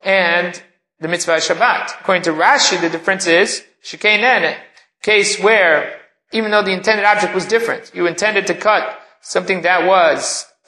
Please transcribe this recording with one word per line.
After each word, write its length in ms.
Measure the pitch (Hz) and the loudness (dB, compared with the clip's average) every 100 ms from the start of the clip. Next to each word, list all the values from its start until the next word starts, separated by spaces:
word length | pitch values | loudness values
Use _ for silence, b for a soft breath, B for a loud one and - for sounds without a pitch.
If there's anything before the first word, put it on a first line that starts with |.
and 600 | 185 196 170 175 180 175 - _ _ _ | -2 0 2 0 -2 -8 -20 _ _ _
the 80 | 160 | -6
mitzvah 300 | 175 170 160 | -4 -2 0
Shabbat. 640 | - 165 240 - - - | 0 0 0 0 -6 -6
According 220 | - 180 | -2 0
to 80 | 165 | 0
Rashi, 500 | 156 190 277 - 185 | 2 2 4 2 0
the 80 | 170 | -2
difference 380 | 165 180 190 175 | -2 -4 -2 2
is 360 | 170 226 - - _ | 2 2 -2 -12 _
Shekei 380 | - 160 208 208 | -18 -4 0 2
Nene, 380 | 240 226 165 - - b b _ | 2 0 0 -6 -14 b b _
case 380 | - 214 196 - | 0 0 0 0
where, 600 | 196 220 175 151 - - - _ _ | 2 4 4 2 -2 -12 -20 _ _
even 180 | 220 214 | -4 0
though 120 | 208 | 0
the 100 | 190 | 0
intended 320 | 185 220 214 202 | -2 0 2 2
object 280 | 208 180 | 2 0
was 120 | 185 160 | -2 -2
different, 460 | 226 226 123 - | 0 0 -4 -8
you 140 | 180 175 | -2 -2
intended 400 | 170 214 202 190 | 0 -2 0 -2
to 80 | 175 | 0
cut 440 | 214 202 - - B B | 2 2 0 -10 B B
something 400 | - 180 185 185 | -6 -4 -2 -2
that 240 | 170 180 175 | 0 0 4
was 600 | 190 165 139 - - - _ | 4 4 2 -4 -8 -12 _